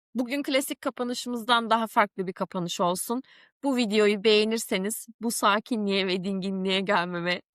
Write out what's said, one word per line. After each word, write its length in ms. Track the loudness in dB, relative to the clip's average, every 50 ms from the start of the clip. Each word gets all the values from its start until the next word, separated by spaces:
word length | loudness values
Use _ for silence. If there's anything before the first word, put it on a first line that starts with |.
| _ _ -4
Bugün 280 | -4 -4 -2 -2 -4
klasik 380 | -2 0 0 0 0 -2 -6 -6
kapanışımızdan 880 | -6 -6 -4 -4 -4 -6 -6 -6 -6 -6 -6 -4 0 2 2 2 4 2
daha 160 | 2 2 0
farklı 400 | 2 2 2 2 2 _ -6 -6
bir 60 | -6
kapanış 480 | -4 -6 -6 -4 -4 -4 -4 -4 -2 0
olsun. 420 | 0 0 0 -2 -2 -4 -4 -6 -6 _ -16 -20 _ _ _ _
Bu 140 | -2 0 2
videoyu 480 | 2 2 2 4 4 4 4 4 4 4
beğenirseniz 840 | 4 6 6 4 2 0 -2 -2 -2 -2 -2 -2 -4 -6 -8 -12 -16 -12 -6
bu 100 | -6 -4
sakinliğe 760 | -2 0 2 2 2 2 0 -2 -2 -2 0 0 0 0 0
ve 180 | 0 -2 -2 -2
dinginliğe 560 | -4 -4 -4 -4 -4 -4 -2 0 0 0 0
gelmeme 640 | 0 2 0 0 0 -2 -4 -4 -2 -2 -4 -4 -6 _